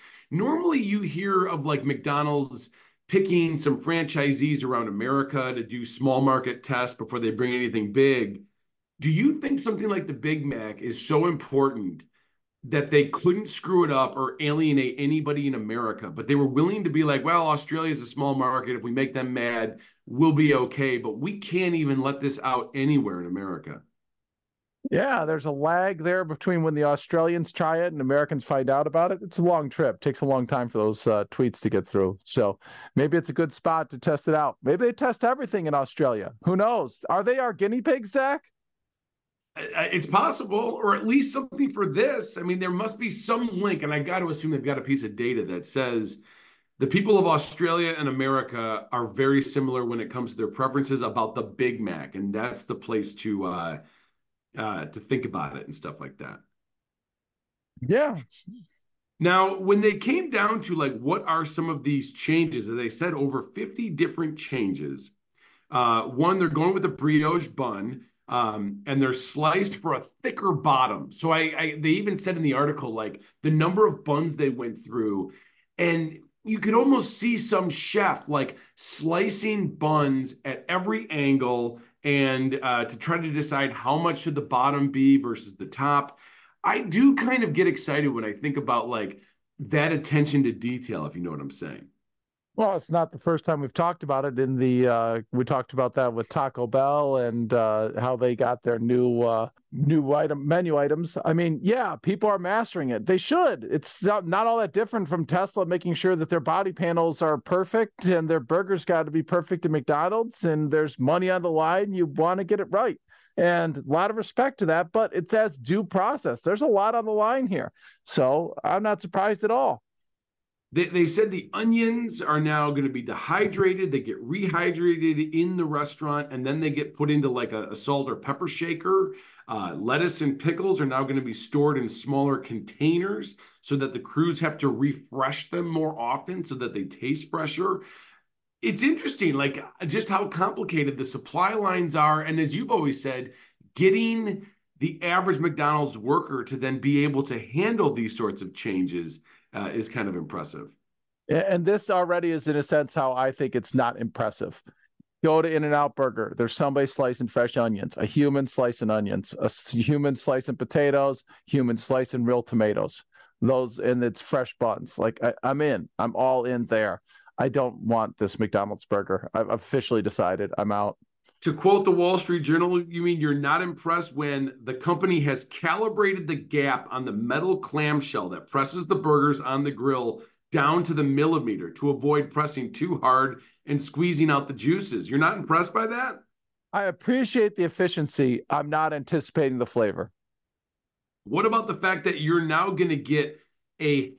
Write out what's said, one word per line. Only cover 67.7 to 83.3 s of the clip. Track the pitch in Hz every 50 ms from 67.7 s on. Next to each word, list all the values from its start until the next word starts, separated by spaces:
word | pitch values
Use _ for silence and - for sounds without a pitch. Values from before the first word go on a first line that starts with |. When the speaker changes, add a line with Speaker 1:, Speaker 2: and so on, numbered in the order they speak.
| 104 98 98 117 131 131 - _ _ _ _ -
Speaker 1:
um, | 127 123 120 110 107 107 101 101 101 - -
and | 143 139 139
they're | 135 131 127
sliced | 127 - - - - 151 156 160 190 202 196 202
for | - - 160 143
a | 123 - - _ _
thicker | - 254 - - 202 190 165
bottom. | - - 156 135 131 131 120 104 - - -
So | - - 165 165
I, | 160 160
I, | 160 160 147 143 165 156 151 156
they | 151 156
even | 165 196 202 208 185 -
said | - 185 180 165
in | 160
the | 143 131
article, | 131 147 147 143 - 135 120 110
like, | 110 110 104 - - - _ _ _
the | - 156
number | 156 156 156 175 185 208 214 196
of | 151 - -
buns | 151 143 151 165 165 147
they | - 147 135
went | 127 120 120 117 107 -
through, | - 104 113 120 110 107 101 98 95 95 - - _ _ _ _ _ _ _ -
and | 170 170 165 165 160 156 156 - - _ _ _ -
you | 220 220 208
could | - 214 220
almost | 233 277 277 269 240 160 - - -
see | 208 240 233 208
some | - - 208 185 185 170
chef, | 147 - - - - 208 202 180 139 - - -
like, | 147 139 131 131 - - - _ _
slicing | - - - - - 147 160 165 180 214 214 - - 214 214 214 208 180 147 -
buns | - 151 151 156 151 143 139 135 131 131 131 - - -
at | 139 127 - - -
every | 175 185 180 208 220 220 226 -
angle | 156 147 143 139 139 135 127 123 123 120 120 120 117 - - - _ _ -
and, | 143 143 139 139 135 131 127 131 131 131 131
uh, | - 131 123 120 117
to | - - -
try | - 160 170 170
to | 165 160